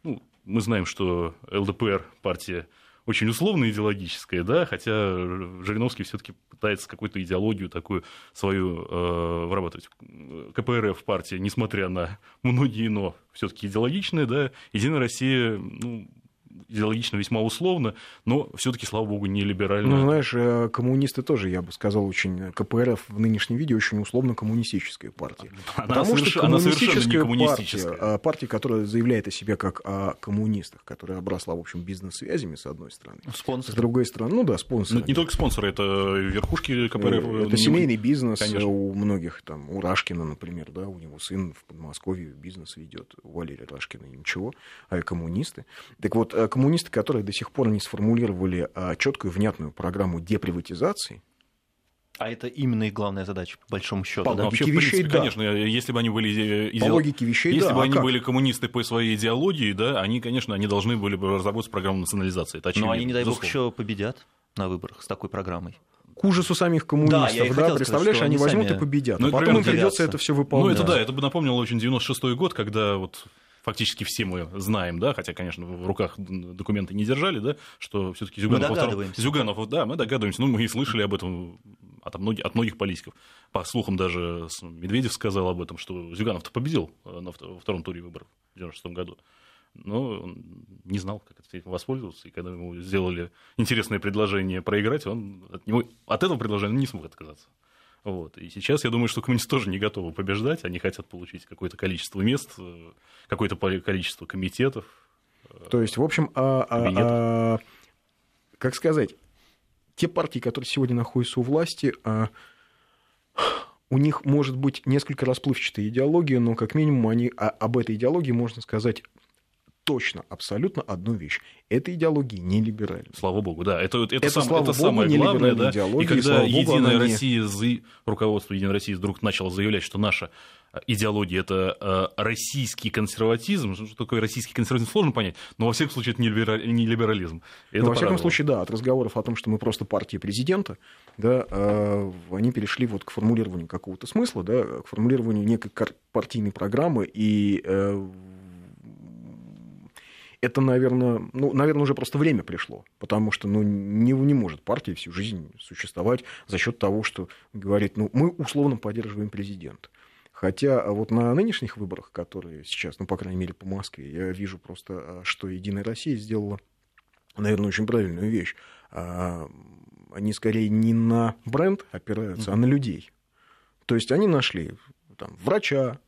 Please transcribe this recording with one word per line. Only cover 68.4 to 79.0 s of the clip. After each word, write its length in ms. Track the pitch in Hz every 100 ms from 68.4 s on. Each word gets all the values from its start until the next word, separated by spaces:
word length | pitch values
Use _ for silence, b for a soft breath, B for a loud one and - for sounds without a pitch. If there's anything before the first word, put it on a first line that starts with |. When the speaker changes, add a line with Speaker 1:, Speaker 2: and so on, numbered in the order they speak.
Speaker 2:
возьмут 240 | 147 208 202
Speaker 3:
сами 100 | 190
Speaker 2:
и 40 |
победят, 380 | 143 143 127 101
Speaker 1:
Ну, 60 | 131
Speaker 2:
а 20 |
Speaker 1:
это 100 | 135
Speaker 2:
потом 180 | 160 220
им 60 |
Speaker 1:
прям 120 | -
Speaker 2:
придётся 280 | 165 196 190
Speaker 3:
боятся. 20 |
Speaker 2:
это 140 | 160 147
всё 160 | -
Speaker 1:
Ну, 40 | 143
Speaker 2:
выполнять. 380 | 139 135 185 165
Speaker 1:
это 80 | 165
да, 140 | 143
это 120 | 110
бы 100 | 135
напомнило 320 | 139 175 143
очень 240 | 123 117 117
девяносто 300 | 117 127 -
шестой 260 | 127 127 123
год, 160 | 180
когда 440 | - 104 110 104 98
вот 300 | 92 - - b b b
фактически 420 | - 107 110 -
все 200 | 95 -
мы 240 | 98 90 82 98
знаем, 380 | 95 107 87 85
да, 160 | 123
хотя, 180 | - 87
конечно, 300 | 87 90 82
в 220 | 87 90 92
руках 280 | 98 98 -
д-, 340 | 90 92 87
документы 420 | 92 98 104 92
не 100 | 101
держали, 340 | 107 135 190 139
да, 180 | 113 147 B B
что 340 | - 101 95
всё-таки 280 | 92 101 -
Speaker 3:
Мы 60 | 107
Speaker 1:
Зюганов 220 | 120 143
во 60 |
втором, 160 | 135 131
Speaker 3:
догадываемся. 320 | 101